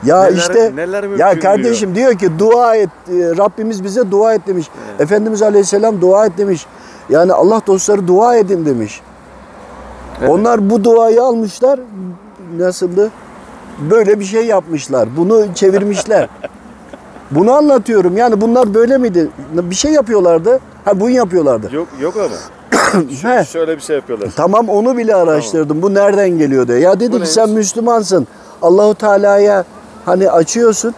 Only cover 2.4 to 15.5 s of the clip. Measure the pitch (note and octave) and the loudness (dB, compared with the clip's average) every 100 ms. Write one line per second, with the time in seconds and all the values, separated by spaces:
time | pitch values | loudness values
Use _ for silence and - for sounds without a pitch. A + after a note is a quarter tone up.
2.4 | G#3+ A#3+ A#3+ A3 G3 - - F3+ E3+ E3 | 2 2 2 0 -2 -6 -6 -2 -2 0
3.4 | G3+ - A3 G#3 G3 G3+ G#3+ G3+ A3 A3 | -2 -2 -8 -6 -6 -4 -2 0 2 0
4.4 | G3 F#3 D3+ - A2+ G2 D3+ G#3 A3 G#3+ | -2 -6 -6 -12 -18 -4 0 0 0 0
5.4 | G#3+ G#3 G3 G3+ A3 G#3 F3+ F#3+ G#3+ E3+ | 2 2 2 0 0 0 2 4 2 0
6.4 | G3+ E3+ - - - - - D3 F3+ F3 | -2 -2 -6 -20 -20 -20 -2 2 2 4
7.4 | F3+ A3 G#3 F#3+ - G#3 F3+ F3+ A#3 A#3+ | 2 2 0 0 2 0 2 2 4 2
8.4 | F#3+ F#3+ D#3 B2 G#2 - - - - - | 0 -2 -2 -2 -4 -10 -20 -20 -20 -20
9.4 | - - - - - - - - B2+ E3+ | -20 -20 -20 -20 -20 -20 -18 -4 0 2
10.4 | A3+ A#3 G3 A3+ G#3 A3+ A3+ A3+ B3+ A#3 | 2 0 0 2 4 4 4 2 2 -2
11.4 | G#3+ - B3+ C#4 B3 G3+ F#3 F3 G#3 G3+ | -4 -2 0 0 -6 -14 -14 -14 -20 -20
12.4 | F3+ E3+ F#3 F3+ F#3 F3+ G#3+ - - - | -14 -4 -4 -2 -4 -2 -2 -4 -20 -20
13.4 | - - - - D3 A3 G3+ G#3 F#3+ A3 | -20 -20 -20 -10 0 2 2 0 -2 -2
14.4 | A3+ G3+ D#3+ D#3 C3 C3 A#2 C#3 F3+ A3+ | 0 -2 -2 -8 -4 -2 -2 -2 2 2
15.4 | G#3 | 0